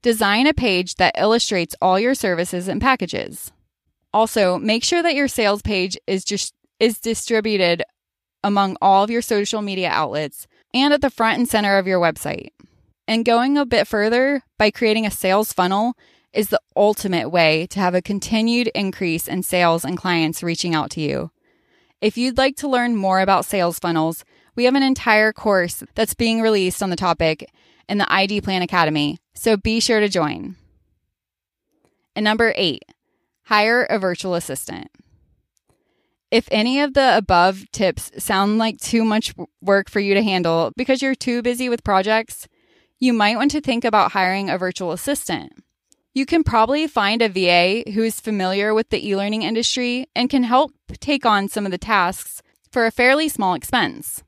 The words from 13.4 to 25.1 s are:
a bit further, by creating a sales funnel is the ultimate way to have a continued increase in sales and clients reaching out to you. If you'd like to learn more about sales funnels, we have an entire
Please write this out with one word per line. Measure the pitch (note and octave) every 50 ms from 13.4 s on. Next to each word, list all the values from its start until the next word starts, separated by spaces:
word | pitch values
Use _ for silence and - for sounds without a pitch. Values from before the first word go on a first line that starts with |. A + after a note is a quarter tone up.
| B3 C4+ C#4+
a | D4 C#4+
bit | A#3+ A#3+ A3+ -
further, | - - G#3+ G#3 A3 A#3 A#3+ C4 C4+ C#4+ C4+ _ _ _
by | _ G#3+ G#3+
creating | - - A#3+ A3 G#3+ A3+ A3
a | G#3
sales | - - - F#3 F#3 G#3 A3 -
funnel | - - F3+ F3+ F#3+ G3 A3 A#3+ B3 _ _ _ _ _ _ _
is | - - G#3+ G3
the | - - _ _ _
ultimate | - G#3 G#3 G#3+ - - G3 F#3 E3+ A#2+ C3
way | E3 F3+ E3 D#3 D#3 D#3+ E3+
to | F3+ - G3
have | G3 F3+ F3+
a | F3+
continued | F3 - G3+ G3+ - - A#3 A3 A3 A#3 A#3 A#3+ B3 A3+ -
increase | - G3+ F#3+ F3+ - F#3+ F3 D#3+ E3+ -
in | - - F#3
sales | F3+ - - F3+ F3 E3+ E3 E3 -
and | - F3+
clients | F3 - F#3 F3 E3+ D#3+ D#3+ E3 - -
reaching | E3+ E3 - - F3 E3
out | D#3 D3 C#3+
to | - E3+
you. | D#3 C#3 C#3 C3 D#3+ D#3+ _ _ _ _ _ _ _ _ _ _ _ _ _ _
If | - G#3+ -
you'd | A#3 A#3+ C4 B3
like | B3+ C4+ C4+ C#4
to | - -
learn | D4 C4 B3 A#3+ A#3+ A#3
more | G#3+ F#3+ F#3+ F#3 F#3+
about | F#3+ F#3+ F#3+ F3+ F#3+
sales | - - G3 F3 F3 E3+ -
funnels, | - F3 E3+ D#3+ D#3+ D#3+ E3 - - _ _ _ _ _ _
we | - A#3+
have | B3 C4
an | C#4 C4+
entire | C4+ C4 - - A#3+